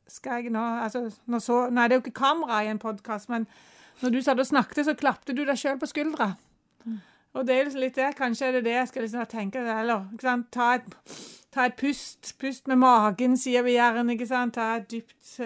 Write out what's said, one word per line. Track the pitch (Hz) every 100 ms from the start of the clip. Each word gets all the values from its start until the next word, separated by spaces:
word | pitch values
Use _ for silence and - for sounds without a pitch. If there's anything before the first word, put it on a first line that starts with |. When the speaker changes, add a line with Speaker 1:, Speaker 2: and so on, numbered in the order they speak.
| _
Speaker 1:
skal | - 262 240
jeg | 240
nå, | 220 233 233
altså, | 226 247 233 - -
nå | 240
så, | 226 240 247
nå | 240
er | 240
det | 254
jo | 254
ikke | -
kamera | 269 330 285 214
i | 214
en | 214
podcast, | 220 208 - 208 -
men | 233 220 - - - - -
når | 254
du | 247
satt | 269 254
og | 262
snakket, | 285 208 - 294
så | -
klappte | 277 208 - 262
du | 277
deg | 269
selv | 285 269
på | 302
skuldra. | 311 302 302 214 190 _ _ _ _ 226
Speaker 2:
Mm. | 214 - _ _ -
Speaker 1:
Og | 254
det | 254
er | 285
liksom | 269
litt | 262 262
det, | 269 285
kanskje | 254 226 262
er |
det | 247 226
det | 240
jeg | 247
skal | - 226
liksom | 240 226
tenke, | 226 196 262
eller, | 233 220 233 220 190
ikke | 220 254
sant, | 247 240
ta | 247 240 247
et, | - - - - - - _
ta | 269 247
et | 240
pust, | 277 - - - - -
pust | 262 262 -
med | 254
magen, | 254 240 214 185 254 254
sier | 262 247
vi | 247 240
gjerne, | 240 233 240
ikke | 233 240
sant, | 247 247 240
ta | 220 226
et | 196
dypt | 233 - _ - -